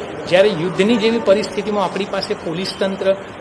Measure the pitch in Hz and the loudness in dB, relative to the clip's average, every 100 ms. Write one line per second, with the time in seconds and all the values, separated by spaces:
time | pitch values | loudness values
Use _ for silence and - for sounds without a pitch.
0 | - - - 175 208 170 180 165 202 240 | -8 -10 2 4 4 2 0 2 2 4
1 | 220 233 - 202 - 208 196 208 175 190 | 2 2 4 2 2 -4 -2 -2 -2 -2
2 | 202 196 - 208 - 165 190 - 196 190 | -4 -4 -4 -6 -6 -6 -6 -2 -2 0
3 | 190 190 - - | 0 0 -4 -8